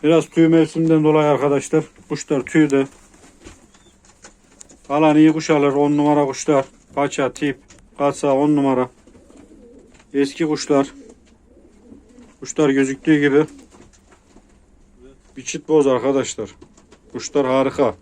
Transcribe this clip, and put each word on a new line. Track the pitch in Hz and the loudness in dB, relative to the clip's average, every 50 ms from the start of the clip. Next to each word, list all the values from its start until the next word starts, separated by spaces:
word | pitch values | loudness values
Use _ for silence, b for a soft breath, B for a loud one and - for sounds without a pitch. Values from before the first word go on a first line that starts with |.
| - | 2
Biraz | 151 165 165 151 | 2 2 2 0
tüy | - - - 165 165 | 0 0 2 2 4
mevsiminden | 165 165 160 151 - 165 165 160 160 156 151 | 4 4 2 2 0 -4 0 2 2 2 2
dolayı | 156 151 156 151 147 | 4 2 4 2 2
arkadaşlar. | 147 123 131 147 143 139 139 - - 160 151 - _ _ - _ | 0 0 0 0 0 -2 -4 -2 -2 -2 -2 -4 _ _ -12 _
Kuşlar | 151 139 - - 151 139 | -12 -12 -6 -4 -4 -4
tüyde. | 127 - - 156 156 143 139 139 135 135 - _ _ _ _ _ - - _ _ - - - _ _ _ _ _ _ _ _ _ _ _ _ _ _ - _ _ _ _ _ _ - _ - _ _ - | -4 -2 2 2 2 2 2 0 0 -2 -6 _ _ _ _ _ -20 -20 _ _ -20 -20 -20 _ _ _ _ _ _ _ _ _ _ _ _ _ _ -20 _ _ _ _ _ _ -20 _ -20 _ _ -6
Alan | 139 147 156 156 151 | -2 0 2 2 4
iyi | 151 156 160 156 | 6 4 4 4
kuş | 160 156 - | 2 -2 0
alır. | 160 147 143 143 135 | 0 2 2 0 0
On | 143 143 143 147 | 0 0 0 0
numara | 147 147 147 147 147 147 | 0 2 2 2 2 0
kuşlar. | 135 127 - - - 151 139 135 - _ _ _ _ - | -2 -4 -8 -2 0 0 0 0 -4 _ _ _ _ -6
Paça, | - 143 143 - - 143 127 - | -4 -4 -4 -2 -4 -4 -4 -4
tip, | - 151 147 135 - _ _ - - _ _ _ - | -4 -6 -6 -6 -6 _ _ -20 -20 _ _ _ -4
kasa | 143 143 139 - - 143 135 | -4 -4 -4 -2 -2 0 0
on | 135 147 147 151 | 2 2 2 0
numara. | 147 139 135 131 127 127 123 _ _ _ - _ - _ _ - - - _ - - - - - - - - _ - _ _ - | 0 0 0 0 -2 -2 -4 _ _ _ -20 _ -20 _ _ -20 -20 -20 _ -20 -20 -20 -20 -20 -20 -20 -20 _ -20 _ _ -2
Eski | 139 139 135 - - 170 | -2 -2 -2 -2 -6 -4
kuşlar. | 151 151 135 - - 147 139 139 135 - - - - - _ _ _ _ _ _ _ _ _ _ - _ _ _ - - - _ _ - - - - _ _ | -4 -4 -6 -2 0 0 0 0 -2 -6 -20 -20 -20 -20 _ _ _ _ _ _ _ _ _ _ -20 _ _ _ -20 -20 -20 _ _ -20 -20 -20 -20 _ _
Kuşlar | - 123 - - 156 147 | -18 -12 -4 -2 0 0
gözüktüğü | 135 135 139 131 135 135 - - 156 147 | 2 0 0 -2 -4 -6 -2 0 0 2
gibi. | 143 143 135 143 156 151 - - - _ _ - - - _ _ _ _ - _ _ _ _ - _ _ _ _ _ _ _ _ _ _ _ _ - 131 - _ _ _ _ | 2 2 2 2 0 0 -6 -20 -20 _ _ -20 -20 -20 _ _ _ _ -20 _ _ _ _ -20 _ _ _ _ _ _ _ _ _ _ _ _ -20 -20 -20 _ _ _ _
Bir | - 127 | -18 -16
çift | - - - - - | -12 -12 -14 -6 0
boz | 156 156 143 | 2 2 4
arkadaşlar. | 135 131 123 110 135 139 135 123 - - - 110 98 - _ - _ _ _ _ _ - _ _ _ - | 2 0 0 0 -2 -2 -2 -4 -6 -8 -12 -12 -14 -14 _ -20 _ _ _ _ _ -20 _ _ _ -16
Kuşlar | 123 - - - 143 139 | -14 -14 -6 -4 -2 -2
harika. | 127 131 135 131 131 - - 143 117 - - | 0 0 0 0 -2 -2 -2 -2 -2 -2 -6